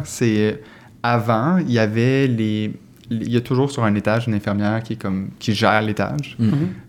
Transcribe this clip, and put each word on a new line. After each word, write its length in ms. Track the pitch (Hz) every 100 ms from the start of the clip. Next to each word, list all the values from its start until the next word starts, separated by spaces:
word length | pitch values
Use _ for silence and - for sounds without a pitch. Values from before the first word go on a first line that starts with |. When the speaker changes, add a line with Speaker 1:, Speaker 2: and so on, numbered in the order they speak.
Speaker 1:
c'est, 340 | 147 - 120 107
euh, 140 | 107 - - - - -
avant, 540 | 120 120 110 113 135 185
il 140 | 156
y 80 | 120
avait 480 | 110 110 123 135 135
les, 400 | 117 107 107 107 - - - -
les, 160 | 113 110
il 60 |
y 60 | 120
a 40 |
toujours 300 | 120 127 139
sur 120 | 131
un 100 | 113 104
étage 320 | 101 110 117
une 60 |
infirmière 480 | 104 104 101 104 110
qui 100 | 113
est 80 | 113
comme, 280 | 101 95 95 -
qui 140 | -
gère 280 | 104 107 107
l'étage. 540 | 110 104 98 143 139 -
Speaker 2:
Mm. 60 | 113
Speaker 3:
Mhm. 200 | 139 170 -